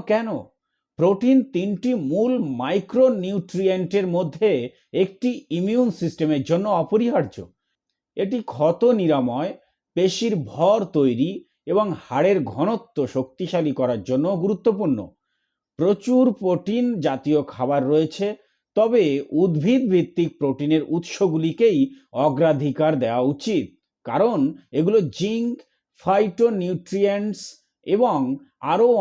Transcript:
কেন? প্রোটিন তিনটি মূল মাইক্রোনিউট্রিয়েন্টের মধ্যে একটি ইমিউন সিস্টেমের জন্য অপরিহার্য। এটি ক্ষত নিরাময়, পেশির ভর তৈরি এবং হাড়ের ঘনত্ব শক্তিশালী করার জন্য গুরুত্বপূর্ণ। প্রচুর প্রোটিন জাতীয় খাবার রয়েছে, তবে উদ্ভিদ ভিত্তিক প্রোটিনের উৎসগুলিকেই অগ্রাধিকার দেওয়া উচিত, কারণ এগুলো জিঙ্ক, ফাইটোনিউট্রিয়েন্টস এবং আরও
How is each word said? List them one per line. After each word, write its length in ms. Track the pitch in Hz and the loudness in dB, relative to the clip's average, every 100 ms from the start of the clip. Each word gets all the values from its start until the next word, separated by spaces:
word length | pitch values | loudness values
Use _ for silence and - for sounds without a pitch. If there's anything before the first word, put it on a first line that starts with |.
| - | -2
কেন? 180 | 214 226 135 - _ _ _ _ - | -2 -2 -8 -12 _ _ _ _ 0
প্রোটিন 400 | 175 196 240 269 269 | 0 2 4 4 2
তিনটি 360 | 175 196 190 247 233 135 | -2 -4 -2 -2 -2 -2
মূল 220 | 175 240 247 151 120 | 0 0 0 -2 -4
মাইক্রোনিউট্রিয়েন্টের 1500 | 131 190 190 240 262 214 180 202 180 175 190 185 170 202 185 190 | -2 -2 0 2 2 2 -4 -6 -6 -2 0 0 0 -2 0 -2
মধ্যে 340 | 170 - 214 143 120 _ _ 156 | -2 0 0 0 -4 _ _ -2
একটি 280 | 190 - 247 240 - 165 | -2 -2 -4 -4 -6 -4
ইমিউন 300 | 190 240 247 - | 0 0 0 -2
সিস্টেমের 420 | 170 - 156 147 135 | -6 -2 0 0 0
জন্য 160 | 170 208 175 | 0 0 -2
অপরিহার্য। 540 | 160 214 240 277 131 - - _ _ _ _ _ _ - | 0 0 0 -2 -2 -8 -18 _ _ _ _ _ _ -6
এটি 220 | 196 240 - | -4 -4 -6
ক্ষত 300 | 117 156 170 240 226 | -2 0 2 2 2
নিরাময়, 520 | 170 143 123 123 175 - _ _ _ 170 | 2 2 0 -2 -6 -10 _ _ _ 0
পেশির 380 | 190 - 233 196 107 | 0 0 -2 -2 -6
ভর 300 | 139 180 220 180 156 | 0 2 2 0 2
তৈরি 340 | 135 117 160 196 - _ - | 2 2 -2 -4 -16 _ -2
এবং 140 | 185 208 156 | 0 0 -4
হাড়ের 340 | - 143 180 190 117 | -4 0 2 2 -2
ঘনত্ব 460 | 107 180 226 - - 127 | -4 -2 -4 -6 -4 -4
শক্তিশালী 580 | 131 127 - 175 175 156 131 | -4 -6 -6 -4 -2 -2 0
করার 220 | 123 117 95 | -2 -2 -2
জন্য 180 | 131 165 185 | 0 0 0
গুরুত্বপূর্ণ। 560 | 190 196 233 202 185 113 90 _ _ _ _ _ _ - | -2 0 0 0 0 -2 -6 _ _ _ _ _ _ -2
প্রচুর 460 | 175 202 - 254 254 196 | 0 0 2 2 2 0
প্রোটিন 440 | 185 175 - 233 247 214 147 | -2 -2 -2 -2 -2 -2 -2
জাতীয় 340 | 135 143 151 139 | -2 0 0 0
খাবার 260 | - 127 143 131 | -4 -2 0 2
রয়েছে, 340 | 151 156 - 202 214 _ _ _ - | 2 0 -2 -6 -6 _ _ _ 0
তবে 260 | 226 233 160 139 143 147 | 2 4 2 0 -2 0
উদ্ভিদ 400 | 185 151 175 254 247 | 2 2 2 2 2
ভিত্তিক 380 | 185 - - 165 - | 0 0 -2 -2 -2
প্রোটিনের 420 | 143 135 147 156 - 165 | -4 -2 0 0 0 -4
উৎসগুলিকেই 800 | 170 - 190 160 160 156 233 151 131 - _ 117 147 | -4 -2 -2 0 -2 2 2 4 0 -4 _ -2 0
অগ্রাধিকার 640 | 135 165 143 147 135 156 147 | 2 2 2 -2 0 0 0
দেওয়া 200 | 117 123 131 | 0 0 0
উচিত, 320 | 143 220 180 104 _ _ _ - | -2 -2 -2 -4 _ _ _ -4
কারণ 320 | 135 226 190 139 - _ 139 | 0 2 2 -2 -4 _ -2
এগুলো 200 | 170 220 151 - | 2 2 0 -4
জিঙ্ক, 360 | 196 226 233 254 - _ _ _ | -4 -2 -4 -6 -14 _ _ _
ফাইটোনিউট্রিয়েন্টস 1400 | - 196 214 175 233 208 175 175 - 190 202 202 208 190 - - _ _ - | -2 0 0 2 0 0 -4 -6 -6 -2 0 0 -4 -8 -14 -20 _ _ -2
এবং 320 | 202 240 156 131 139 _ _ 139 | 0 2 0 -2 -6 _ _ -2
আরও 160 | 180 240 226 | 2 4 4